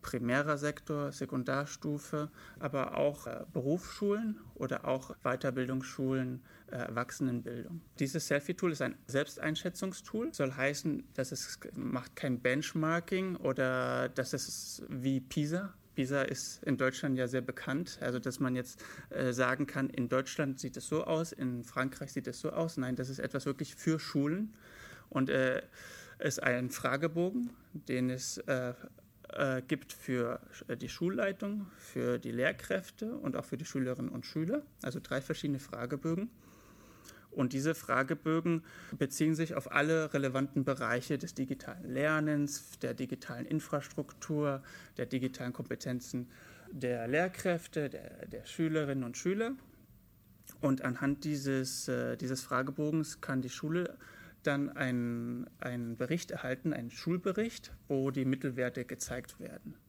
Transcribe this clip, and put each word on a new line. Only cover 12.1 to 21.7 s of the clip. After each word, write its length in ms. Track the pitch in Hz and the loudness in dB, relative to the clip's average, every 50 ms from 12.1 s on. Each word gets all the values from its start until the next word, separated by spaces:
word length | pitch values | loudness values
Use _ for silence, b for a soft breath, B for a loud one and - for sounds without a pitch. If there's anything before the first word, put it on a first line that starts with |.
| - | -8
kein 260 | - - 139 127 120 | -4 0 0 0 2
Benchmarking 960 | 127 123 127 143 151 - - 165 156 156 165 170 170 - 196 185 190 190 180 | 4 4 4 4 0 0 0 0 2 4 2 2 2 0 0 0 2 0 -2
oder 720 | 170 - 160 135 135 131 127 127 127 127 127 123 123 127 131 | 0 0 0 2 4 4 4 4 2 2 2 2 2 0 0
dass 240 | - - 127 - - | 0 0 0 0 0
es 500 | 131 - - - - - - - - - | -2 -2 -4 -6 -8 -8 -8 -10 -10 -8
wie 320 | - - 131 123 135 135 131 | -8 -6 0 2 2 2 2
pisa. 540 | 131 - - 160 147 147 165 180 202 196 - - - - - | 0 0 0 2 2 2 2 -2 -2 -4 -8 -12 -20 -8 -2
pisa 280 | - 135 127 139 139 135 | 0 0 2 4 2 2
ist 380 | - 135 - - - - - - | 2 0 -4 -4 -6 -8 -4 2
in 120 | - 135 | 2 4
Deutschland 420 | 120 135 131 131 - - 147 131 | 6 6 4 4 2 0 2 2
ja 80 | 127 127 | 2 2
sehr 140 | 120 127 131 | 2 2 0
bekannt, 560 | 123 131 127 - - - 131 143 180 - - - | 0 0 -6 -4 -2 0 0 0 0 -2 -6 -2
also 180 | - 123 123 127 | -2 0 0 0
dass 200 | 113 131 120 - | 0 -2 0 2
man 120 | 143 127 127 | 2 2 2
jetzt, 300 | 127 123 - - B B B B B B B | 2 0 -4 -8 B B B B B B B
äh, 220 | - - 131 127 | -2 2 2 2
sagen 340 | 123 123 131 123 131 127 147 | 4 4 4 4 4 2 2
kann, 240 | 139 - 143 135 131 | 0 2 2 2 2
in 200 | - - 123 120 | 2 0 2 4
Deutschland 500 | 131 131 135 - - - 156 139 131 135 | 4 2 2 2 0 0 0 0 0 -2
sieht 160 | - 131 - | -4 -6 -6
es 120 | 120 - | -6 -4
so 180 | - 156 156 - | 0 0 0 2
aus, 260 | - 165 160 165 165 | 2 2 2 2 0
in 320 | - - 135 127 123 120 120 | -2 -2 -2 0 0 -2 -6
Frankreich 480 | - | -4